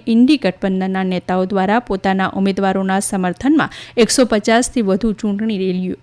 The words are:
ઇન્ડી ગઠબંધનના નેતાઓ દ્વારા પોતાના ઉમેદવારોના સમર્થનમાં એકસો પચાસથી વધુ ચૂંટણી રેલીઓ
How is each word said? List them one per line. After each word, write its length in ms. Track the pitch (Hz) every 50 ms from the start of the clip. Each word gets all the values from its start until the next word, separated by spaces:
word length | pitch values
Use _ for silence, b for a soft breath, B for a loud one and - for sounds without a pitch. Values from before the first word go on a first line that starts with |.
| -
ઇન્ડી 300 | - 226 233 247 262 311
ગઠબંધનના 680 | - - 185 180 - - 190 190 190 185 190 190 190 190
નેતાઓ 420 | 185 185 180 - - 185 185 185
દ્વારા 340 | 185 208 190 185 190 208 240
પોતાના 500 | 240 - 202 190 - 196 190 190 190 - -
ઉમેદવારોના 640 | 190 190 196 190 196 196 190 190 190 190 190 190 196
સમર્થનમાં 760 | 196 - 208 190 180 180 175 - - 269 320 285 165 - B B B B B
એકસો 280 | 247 226 - - - 254
પચાસથી 560 | 214 233 208 - 233 226 233 254 - - 254
વધુ 300 | 220 190 190 196 - 226
ચૂંટણી 460 | 202 - - 208 202 202 220 220 214
રેલીઓ 420 | 185 190 190 180 185 185 180 185 -